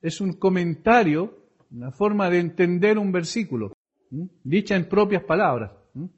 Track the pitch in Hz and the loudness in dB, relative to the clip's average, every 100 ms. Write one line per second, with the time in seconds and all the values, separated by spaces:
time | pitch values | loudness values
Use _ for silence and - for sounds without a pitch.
0 | 165 - 196 165 190 185 175 156 - 240 | -8 -4 -6 0 0 0 -2 -2 4 4
1 | 196 151 202 - _ _ _ 120 123 - | 4 2 -2 -8 _ _ _ -14 -14 -2
2 | 208 208 185 175 175 165 180 175 202 214 | 0 2 2 2 0 0 0 4 2 2
3 | 202 180 165 233 196 123 104 - _ _ | 0 -2 -2 -6 -4 -4 -6 -10 _ _
4 | _ 131 180 _ 131 175 208 196 165 196 | _ -12 -12 _ -2 -2 2 -2 0 2
5 | 208 190 - 160 190 123 104 - _ 131 | 2 0 0 0 2 0 -4 -12 _ -14
6 | 175 | -14